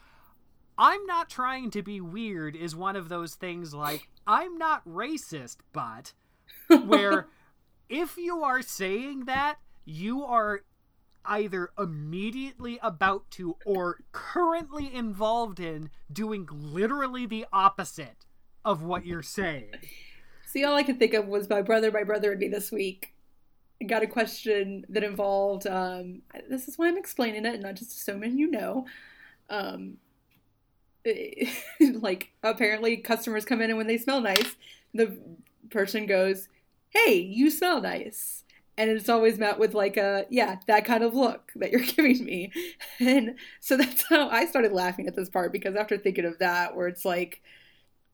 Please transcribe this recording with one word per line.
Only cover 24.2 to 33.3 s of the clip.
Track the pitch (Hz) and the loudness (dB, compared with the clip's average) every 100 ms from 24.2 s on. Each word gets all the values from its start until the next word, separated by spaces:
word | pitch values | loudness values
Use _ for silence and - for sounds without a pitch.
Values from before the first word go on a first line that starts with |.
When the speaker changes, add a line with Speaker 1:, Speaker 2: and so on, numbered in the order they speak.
| 214 - 220 202 196 196 - | -2 -2 0 0 -2 -6 -6
Speaker 2:
that | 208 | -2
involved, | 208 196 196 196 202 190 196 | -2 0 0 2 0 0 -2
um, | 185 185 185 180 185 - - - | -2 -2 -6 -10 -14 -18 -16 -8
this | 262 262 | -8 -6
is | 330 | 0
why | 339 | 0
I'm | 370 | 0
explaining | - - 233 214 226 | -2 -2 -2 0 -4
it, | 226 | -4
not | 196 190 | -8 -10
just | 233 | -12
assuming | - - 202 220 269 | -10 -8 -4 -2 2
you | 320 | 2
know. | 226 185 247 254 - - - - _ - | 0 -2 -4 -6 -12 -20 -20 -20 _ -8
Um, | 208 190 185 190 - _ _ _ _ _ _ _ _ _ _ 233 | -6 -6 -8 -12 -16 _ _ _ _ _ _ _ _ _ _ -2
<laughs> | 190 - - 247 - - - | -2 -4 -4 -4 -6 -2 6
like, | 277 233 214 185 - _ | 6 4 -2 -4 -6 _
apparently | 220 220 214 214 233 233 | -2 2 2 2 0 0
customers | - 226 233 | 0 -2 -2